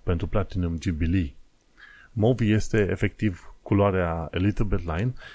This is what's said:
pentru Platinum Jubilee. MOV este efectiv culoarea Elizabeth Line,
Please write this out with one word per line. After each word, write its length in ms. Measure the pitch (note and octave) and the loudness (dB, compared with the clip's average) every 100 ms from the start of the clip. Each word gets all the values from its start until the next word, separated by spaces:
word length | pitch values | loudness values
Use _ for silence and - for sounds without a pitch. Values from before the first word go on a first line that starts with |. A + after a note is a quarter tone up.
pentru 240 | - E2+ E2+ | -2 -2 0
Platinum 500 | G#2 F#2 F#2+ E2+ E2 | -2 -2 -2 -4 -2
Jubilee. 520 | G2 D#2 D#2+ F#2+ D#2 - - _ _ _ - - - | -4 -2 0 0 -2 -6 -20 _ _ _ -20 -20 -10
MOV 280 | - A2 A#2+ | 0 2 4
este 460 | G#2+ G#2+ - A2+ F#2 | 2 2 2 2 2
efectiv 640 | F#2+ G#2 - G#2+ F2 - - | 0 -2 0 -4 -4 -10 -12
culoarea 680 | - G2+ G2+ F#2 E2+ E2 D#2+ | 0 4 4 2 0 -2 -4
Elizabeth 520 | - G2 - G#2 G2 | -2 0 2 0 0
Line, 300 | E2 D#2+ A#2+ - - | -2 -2 -2 -4 -12